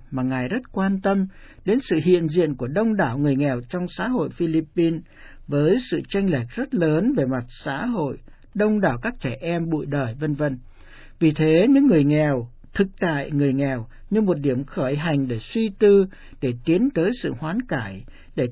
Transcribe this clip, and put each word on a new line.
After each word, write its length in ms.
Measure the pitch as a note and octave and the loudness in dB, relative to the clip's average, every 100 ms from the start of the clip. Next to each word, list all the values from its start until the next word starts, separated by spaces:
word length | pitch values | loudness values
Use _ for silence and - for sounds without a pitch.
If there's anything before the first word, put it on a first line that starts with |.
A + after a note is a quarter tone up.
| - | -8
mà 120 | C3 | -6
Ngài 260 | B2+ C3 B2+ | -4 -4 -4
rất 120 | A3+ B3+ | -6 -6
quan 280 | F#3+ F#3+ G3 | -4 -2 0
tâm, 260 | G3 G3 F#3+ - - - | 0 0 -2 -6 -20 -8
đến 160 | - A#3+ | -2 -2
sự 200 | - D#3+ | 0 0
hiện 240 | E3 F3+ E3 | 4 4 4
diện 260 | E3 D#3 | 2 0
của 120 | C3+ A#2+ | -2 -4
đông 300 | F3 A3+ G#3 | 0 0 0
đảo 220 | D3 B2 | 0 0
người 180 | D3 C3+ | 0 2
nghèo 240 | C#3+ B2 B2 | 0 -2 -6
trong 200 | F3+ F3+ | -8 -6
xã 200 | - G3+ | -6 -2
hội 220 | B3+ C#3 | -2 -2
Philippines, 720 | - E3+ D#3+ D#3 - E3 D#3+ - - - - - | -4 -2 -2 -2 0 0 0 -8 -20 -20 -18 -4
với 320 | C#3+ D3+ A#3 B3 | 0 2 2 0
sự 100 | D3+ C3+ | -6 -4
chênh 220 | G3 G3 | -2 0
lệch 180 | C#3 A#2+ | 0 -2
rất 260 | - C#4 | -6 -4
lớn 380 | A3 D#3+ D#3 A3 C4 | 0 2 2 2 0
về 100 | C3 | 0
mặt 180 | C3 B2+ | -2 -6
xã 380 | - D3+ C#3 A3+ | -10 -8 -4 -4
hội, 320 | A3+ C#3+ - - - - | -2 -4 -6 -14 -20 -8
đông 260 | - G#3+ G#3+ | 0 0 2
đảo 180 | F3 B2 | 0 0
các 120 | A3 B3 | -6 -6
trẻ 160 | C3 A#2 | -6 -6
em 300 | E3 E3+ E3 | -4 -2 -2
bụi 160 | D#3 C#3+ | -2 -2
đời, 280 | C#3+ B2 C3+ | -4 -4 -4
vân 140 | D#3 | -4
vân. 240 | C#3+ D3 B2+ - - - - - - | -2 -2 -4 -10 -20 -20 -20 -20 0
Vì 140 | D#3+ | 2
thế, 340 | D#3 D#3 D#3+ A3+ | 4 4 6 6
những 180 | C#4 C#4 | 6 6
người 180 | E3+ | 6
nghèo, 440 | C#3 D3+ D3+ C3+ A#2+ - - | 6 4 2 0 -4 -12 -6
thực 160 | - G3 - | -2 -2 -2
tại 300 | F3+ D3 C3+ | -4 -2 -2
người 220 | D3 C#3+ | 0 0
nghèo 340 | C3 C#3 B2+ A#2 - - | 0 -2 -4 -8 -16 -4
như 100 | G#3 | 0
một 180 | G#3 D#3+ | 0 0
điểm 260 | C#3+ B2 | 0 -2
khởi 320 | - - C3 D3 | -4 -4 -2 -2
hành 320 | E3 C#3+ C3 | 0 0 0
để 100 | A2+ | -4
suy 320 | - A3+ A3 G3 | -6 -2 -2 4
tư, 280 | G#3 G3+ F#3+ - - - | 6 6 4 -4 -20 -6
để 120 | B2+ A#2+ | -4 -2
tiến 240 | - F3 C4 | 0 2 2
tới 160 | E3+ F3+ B3 | 2 0 -2
sự 120 | D3+ B2 | -6 -6
hoán 240 | D#3 G3+ | -6 -6
cải, 420 | B3 C#3+ G2+ F#2+ - - - - | -4 -6 -6 -12 -16 -20 -10 -4
để 120 | B2 | -4